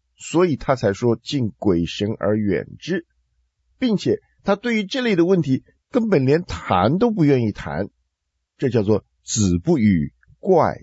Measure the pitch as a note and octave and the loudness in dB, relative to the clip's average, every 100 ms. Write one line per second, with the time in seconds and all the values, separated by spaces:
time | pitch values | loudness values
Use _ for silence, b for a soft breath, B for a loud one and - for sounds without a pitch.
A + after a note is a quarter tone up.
0 | _ _ - D#3 F3+ C3+ - C3 G#2+ G2 | _ _ -4 0 0 0 -2 -2 -2 0
1 | A#2+ A2+ - D3 A2+ - G#2 E2+ E2 - | 0 -2 -4 -4 -4 -4 0 0 0 -4
2 | G2+ - - G#2+ G#2 E2+ - - - G3 | -6 -4 -2 -2 -2 -2 -4 -12 -8 -8
3 | - _ _ _ _ _ _ - B3+ G3+ | -8 _ _ _ _ _ _ -6 -2 -2
4 | - G2+ _ _ - G3+ A#3+ A3 F#3+ C#4 | 0 -2 _ _ -2 -2 -2 -4 -4 -2
5 | B3 F3+ E3+ F#3+ C#3 C3 - _ _ C4 | 0 2 2 2 0 -2 -6 _ _ -2
6 | A3 E3+ C3 D#3 F3+ - - F#2+ G2+ E3+ | 2 2 2 0 0 -10 -2 2 2 2
7 | A#3+ G#3+ D3 C3+ A2+ - - D2 G2+ _ | 0 2 2 2 0 -4 -8 -8 -8 _
8 | _ _ _ _ _ - C#3 A2+ G2+ G#2 | _ _ _ _ _ -6 -2 0 2 0
9 | - _ - - G2+ F2 E2+ E3+ G#2+ F2+ | -2 _ -8 0 2 0 0 2 4 2
10 | C#2+ - _ _ - F3 A2+ - | 0 -8 _ _ 0 2 2 -2